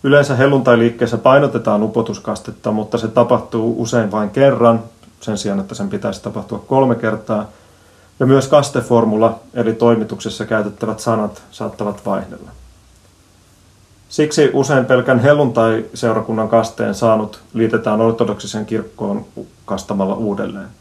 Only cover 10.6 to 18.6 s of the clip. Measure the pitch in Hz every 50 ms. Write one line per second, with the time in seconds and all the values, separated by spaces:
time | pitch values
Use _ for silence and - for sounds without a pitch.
10.6 | 101 101 98 - - 107 104 - - 120 110 107 107 101 - - - - - -
11.6 | 113 110 - - 110 104 101 - - - 98 98 - - - - - - - -
12.6 | - - _ _ _ _ _ _ _ _ _ _ _ _ _ _ _ _ _ _
13.6 | _ _ _ _ _ _ _ _ _ _ - - 151 151 - - 147 135 - 135
14.6 | 135 127 151 131 123 113 131 123 120 - 131 120 113 143 147 147 147 123 113 117
15.6 | 113 113 110 110 - - - - - 117 113 117 - - 113 110 110 107 - 117
16.6 | 113 - - - 113 107 101 98 120 113 110 110 107 101 - - - _ - 110
17.6 | 113 110 - 110 - 117 107 107 113 117 113 - 117 101 101 - - 101 - 107